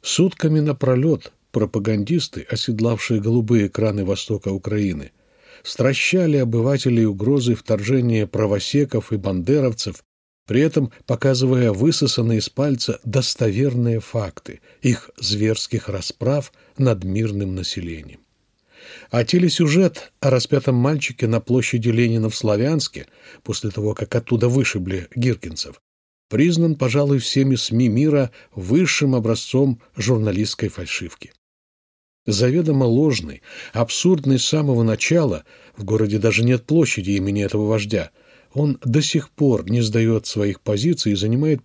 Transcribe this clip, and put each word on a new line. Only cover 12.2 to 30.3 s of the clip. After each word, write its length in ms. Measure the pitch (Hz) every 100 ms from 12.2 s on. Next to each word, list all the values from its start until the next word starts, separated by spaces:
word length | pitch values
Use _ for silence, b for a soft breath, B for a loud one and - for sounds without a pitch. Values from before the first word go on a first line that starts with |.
| 113 113
из 100 | -
пальца 500 | - 147 127 - -
достоверные 960 | 120 131 127 - 117 98 139 123 117 113
факты 600 | - 117 98 - - - b b
их 300 | 131 117 - -
зверских 720 | 120 104 107 110 - 113 -
расправ 600 | 98 - - 117 143 135 b b -
над 260 | 131 104
мирным 500 | 92 98 113 101 98
населением. 640 | 92 90 - 87 80 71 - _ _ _ _ B B B B B
А 140 | 120
телесюжет 880 | 117 175 175 - 160 160 190 - - _
о 100 | 139
распятом 460 | 127 - 139 123 127
мальчике 500 | 127 151 - 120 120
на 140 | 113
площади 480 | - 127 120 120 113
Ленина 420 | 113 120 113 110
в 60 | -
Славянске, 720 | 113 104 131 160 - - - B B B
после 280 | - 107 107
того, 220 | 98 104
как 220 | 107 107
оттуда 340 | 120 - 117 123
вышибли 600 | 131 123 104 90 95 85
гиркинцев, 680 | - 123 110 - 80 - - _ _ _ _ _
признан, 460 | 110 160 165 170 147
пожалуй, 420 | 131 131 143 139
всеми 380 | - 135 135 127
сми 320 | - 113 123
мира 420 | 110 151 147 123 B B
высшим 600 | - 90 139 180 - 143
образцом 680 | 127 113 110 - 131 139 117 b -
журналистской 720 | 98 120 107